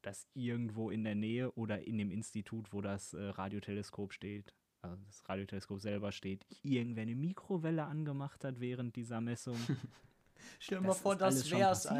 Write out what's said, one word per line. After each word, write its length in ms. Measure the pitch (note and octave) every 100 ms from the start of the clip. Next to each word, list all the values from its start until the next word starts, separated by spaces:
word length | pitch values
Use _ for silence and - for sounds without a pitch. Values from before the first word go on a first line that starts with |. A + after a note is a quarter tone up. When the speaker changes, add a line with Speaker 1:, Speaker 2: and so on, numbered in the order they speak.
Speaker 1:
dass 260 | G2+ G2 -
irgendwo 560 | C3+ A#2+ A#2+ A#2 G#2+ A2
in 140 | A2
der 120 | A2 G#2
Nähe 360 | A2 A#2+ B2+
oder 340 | - A2 G2+ -
in 120 | A2+
dem 120 | G2+
Institut, 600 | G2+ - A2 - A2+ G#2+
wo 100 | G2+
das, 320 | G2 G2+ -
äh, 80 | -
Radioteleskop 920 | G2+ F#2+ G2 G#2 - G3+ G3+ - G3+
steht, 400 | - G2 G#2 G2+ - _ _
also 140 | F2+ F#2 G2+
das 220 | - -
Radioteleskop 540 | G2 G2 G2 - G2+
selber 320 | G#2 G2+ G2+
steht, 320 | - F#2+ F#2+ - -
irgendwer 380 | C#3+ B2+ A#2+ A2+
eine 120 | A2 A#2+
Mikrowelle 680 | E3 F#3+ - F#3 D#3+ D#3+
angemacht 640 | D3 D3+ D3+ C#3 C#3 - C3+
hat 160 | B2
während 340 | B2 B2 B2 B2
dieser 240 | A#2 A#2
Messung. 380 | A#2 A#2 - A#2
Speaker 2:
<laughs> 1000 | A#2 C#3 A#2+ - - _ _ - - -
Stell 180 | - F#3
dir 60 | F#3+
mal 80 |
Speaker 1:
Das 80 | F#3
Speaker 2:
vor, 120 | G3 F#3+
Speaker 1:
ist 60 |
Speaker 2:
das 60 | F#3+
Speaker 1:
alles 220 | C3+ B2+
schon 100 | -
Speaker 2:
wär's 240 | F#3+ F#3
Speaker 1:
passiert. 140 | -